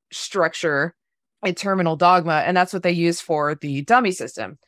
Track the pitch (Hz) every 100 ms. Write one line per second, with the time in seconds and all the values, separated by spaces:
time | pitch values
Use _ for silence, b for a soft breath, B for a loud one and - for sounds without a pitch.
0 | _ - - 196 165 - 165 139 170 -
1 | _ _ _ _ 190 175 196 190 170 156
2 | 175 180 165 156 - 180 185 190 175 175
3 | 170 165 - 156 147 151 147 139 143 247
4 | 208 180 120 - 101 -